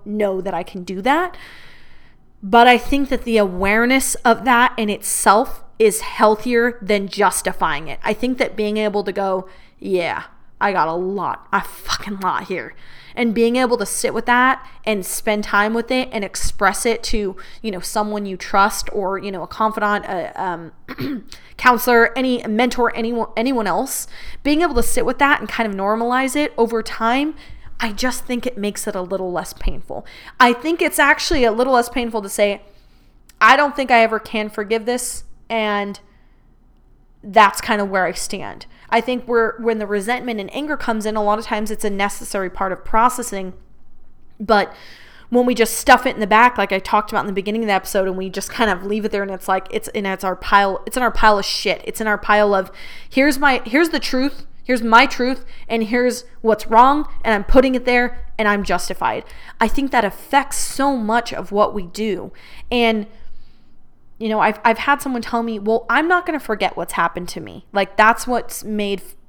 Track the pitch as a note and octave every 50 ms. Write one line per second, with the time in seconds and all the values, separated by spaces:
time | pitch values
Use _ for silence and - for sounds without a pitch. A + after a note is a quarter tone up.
0 | - G#3 G#3 G#3+ G#3 G3 F#3+ F#3 F3 F#3+ F3+ E3 F3 - - F#3 F3+ G3 F#3 F#3+
1 | G3 B3+ C#4+ E4 F#4 F4 - - - - - - - - - - - - - -
2 | - - - - - - - - G#3 F#3+ A3 A#3 A#3+ B3 B3 A#3+ - - C#4 C#4
3 | C#4 B3+ C4+ - - A#3+ A3+ G#3+ G3+ F#3+ F3+ F3+ G3 G3 G#3+ A3+ A#3 B3 C4 C4+
4 | - - - - - A#3 A3+ A3 F#3+ C4 A#3+ A#3 B3 B3 - - A3 G#3 G3 -
5 | - - - - - A3 G3 A3 C4+ - - - - - - - A3 G#3 G3 -
6 | - - - - A3 G#3+ G#3+ G#3+ - B3 A#3+ A#3 A#3 A#3+ A#3 - G3 F#3 G#3 G3+
7 | G3 F#3+ - G3 G3+ F#3 - - - F#3 F#3 - F#3+ D#3+ D3 D3 D#3+ C#3 - -
8 | - G#3+ G#3+ - B3 B3+ B3+ - A3 - G3+ G#3 G#3+ G#3 G#3 G#3+ G#3+ G#3 G3 G#3
9 | G3+ G3+ F#3+ G3+ G3 F#3+ F#3 F#3 F#3 - - - - - _ _ - G3 F#3+ F3+
10 | E3+ C#3+ F#2 D2 - - - - - - - - G3+ G3+ F#3+ F3 D3+ D#3+ E3 F3+
11 | F#3 F#3 G3+ G3 E3+ C3 - - - - G3+ G3 - - - - - - - -
12 | - G3+ G3+ F#3+ F#3+ F#3 - - F#3+ - F#3 D#3 A2 - - - - - - -
13 | - - - - A#3+ A#3 G3 A#3 A3+ A#3 A#3+ B3+ C4 A3+ A#3+ G#3 G3 - - -
14 | - - - A3+ A3 B3 A#3+ B3 B3+ C4 C4 - - - - - - A3 G#3+ G3
15 | F3+ - - - - A3+ G#3 G#3 G3+ - - G3+ G#3 A3 A3+ A#3 A3+ - C4 B3+
16 | B3+ B3+ - A3 G3 - - - - - - - G3+ F#3 - - - A#3 A3+ -
17 | - - - G#3+ G#3 F#3+ F#3+ - - - - - - A3 F#3 F3+ - - - G#3+
18 | G#3 G#3 G#3+ G#3 G3+ G3 F#3 F#3 - - - G3 G3 G#3+ - - - - - G#3
19 | F#3+ F#3 G3 F#3 F3+ G3+ F#3+ F3 E3 - - - A3 A3 - D#4+ - - G#3 G#3
20 | - - G3 F3 - - - - F#3 F#3 E3+ E3 E3 D#3 - - - - C4 -
21 | C4 C#4+ C#4 G#3+ - - - - - - - - - B3+ A#3+ - - B3 A#3+ A#3
22 | A#3 A3+ - C4 C4 C4 B3 A#3+ - A3+ G#3+ A3 B3+ B3 - B3 A#3+ A3+ - A#3
23 | A3+ A#3 A#3+ A3+ G#3+ - - A3 A3+ C4+ C4+ A#3 G#3 F#3+ E3 - C4 C4+ - -
24 | - - - - - - - - - C#4+ D4+ D4+ F4 E4 C4 A#3+ A3+ - - B3
25 | - A#3+ B3+ - C#4+ C#4 D4 - G#3+ - - - A3+ G#3 G3 G3 G3 G3+ A3 A3+
26 | A#3 A#3+ B3 C4 C4 C4 B3+ D4 D4+ - - - A#3 A3+ A#3 A3 - - - -
27 | A3 A3+ B3 C#4 D4 D#4 D#4 - - - - - - - - - A#3+ A3+ G3+ G3+
28 | A#3 B3+ B3 - - - B3 A#3+ - B3 - G3 G3+ G#3 G3 - - G#3+ G3+ F#3
29 | F3+ F3+ G3 F#3+ F#3 F3+ F3+ E3+ F#3 - - - - - E3+ D3+ - - - -
30 | - - - - - - - - A#3+ B3 A#3+ B3 - D#4+ E4+ - F4+ D4 - -
31 | C#4+ C#4+ D4+ - - - E4+ C4+ A#3+ A3+ G#3+ A3+ B3+ C4+ C4 A#3+ A#3+ A#3+ - C4
32 | A#3+ A#3 G#3+ G#3+ G3 G3 - - G#3 G3+ G3+ G3+ - - - - _ _ _ _
33 | _ _ _ _ _ - _ _ A3 A3 C4 C#4 D4 C#4 - C#4 C4 B3+ B3 A3+
34 | A3+ A3 A3 G#3+ A3 - - G#3+ G#3+ G#3+ G#3+ A3 G#3 G3 A3+ A3+ G#3 A#3+ B3 B3
35 | B3 - - - - - - - - - A3+ A3 G#3+ G#3+ G#3 G3+ G3+ G3+ G3 -
36 | - _ _ _ _ _ _ _ _ _ _ _ _ _ _ _ _ _ _ _
37 | _ _ _ _ - G#3 F#3 A3 G3+ G3 - - - - A3 G#3 G3+ G3 F#3+ F#3+
38 | F3+ E3+ F#3 - - - G#3 F#3 C3+ G2+ - - - - - - - - - A#3
39 | A3+ B3+ B3+ A#3+ - A3+ A#3+ A#3 A3+ A3 - - A3 A#3 A3+ A3 G#3 G3 G#3 G3+
40 | F#3+ A3+ B3 - A#3 B3 A3+ G#3 G3 - - C4+ D4 D4+ D4 C4+ - B3 A3 A3
41 | G3+ G#3+ G#3+ A3 G#3 G#3 G#3 A3+ A3 - A3+ G#3 G#3+ G#3+ G#3+ - - G#3 G3 G3
42 | G3+ G3 - - A#3 - - G3 F#3+ F3+ F3+ - F#3+ F#3+ F3+ - - - - A3
43 | A#3 B3 B3 B3+ A#3 - G3+ F#3+ F#3+ F#3 - - - - - - - - - -
44 | - - - - - - - - G#3 G#3 A3 G3+ F#3 - - - - - - -
45 | - - - - - - A#3 B3 B3 B3 B3 A#3 A3+ G#3 - - - - B3+ -
46 | - C4 - - G#3+ F#3+ G#3+ A3 A#3+ B3 A#3+ - G3 - G3 F#3+ - - A3+ G#3
47 | G#3 - A3 F3 C#3 G#3 F#3+ G3 F#3 G#3 G#3+ A3+ A3+ G#3 G3 F#3+ G3 - - G3+
48 | G3 G3 F#3 F#3 F#3+ F#3+ F#3 F#3+ - - - - A#3 G#3+ F3+ F3 F#3+ G3+ G#3+ A3
49 | G#3 G#3 G#3 G3+ G3 G3 F#3+ F#3 - G3 F#3+ F#3 F#3 - - - - - - G#3+
50 | G3 G3 F#3+ F#3 G3 F#3 F3+ F#3 - - G#3+ G3+ G3+ G3 F#3 - - A3+ - B3+
51 | B3 A3 - - A3+ G#3+ G#3 G3 G3+ - - - - G3 E3 - - - - -
52 | A3 A3 G#3 G3+ - - G#3 G#3 G#3+ G3+ G3+ F#3+ F#3 - - - - - - -
53 | - - - C4 C#4 D4+ C4+ C4+ D4 C#4 B3+ - - A3 A3 D4+ F4 D#4+ D#4+ C#4+
54 | - - C4 B3+ C4+ C#4+ - - - - - - - - B3+ A3+ A3+ A3+ A3+ A#3+
55 | C4+ - - - A#3+ B3+ C4 - - - - - - - A3+ A3+ A3 G3+ B3 B3
56 | B3 B3 A3+ A#3+ - - - - - A3 G#3+ - - - A3+ A3+ B3 C4+ D4 D4+
57 | D4+ - - - - A3+ G#3+ G3+ G3+ - - C4 B3+ C4+ B3+ A#3+ B3 B3+ B3 B3
58 | B3 A#3+ - - - - - - G#3+ G#3 G#3 G3+ G3 - F3 F3+ - - F#3 -
59 | - A2+ A2 D3+ - - - - - - - - A3+ G#3+ - C#4+ C#4 C4 - A#3+
60 | A3+ F#3+ - - - - C4+ C#4+ C4 - - - - - - - C4+ C#4+ C#4 A#3+
61 | G#3+ G#3 A3+ A#3+ A3+ - - - F#3+ - G3+ G#3 G#3 - G#3 G#3 F3+ F3 - G#3
62 | A3 G#3+ F#3 F3+ - F#3 - - - - - - - - B3 A#3+ A#3 A3+ A3 G#3+
63 | G#3 - - - - - - - - - - - - - - - - - - -
64 | - - - - A3+ G#3+ G#3+ G#3+ - G#3+ G#3 - - A3+ A3+ - - C#4 C#4+ C#4
65 | - C4+ B3+ A#3+ A3 - B3 A#3 A#3 A3+ A3 G3+ G3+ A3 A3+ A3+ - - A#3 C#4+
66 | D#4 F4 F4+ F4+ F4+ F4+ D#4 C#4 - - A3 - G3 - - - E3+ - - F3+
67 | E3+ E3+ - F3+ F3+ - - E3+ D3+ G2+ E2 - - - - G3+ G3 G3 - -
68 | G#3+ A3 A#3 - - B3+ B3 A#3 - - - - - G#3+ G#3+ G#3 G3+ G3+ G3+ F#3+
69 | - - - - -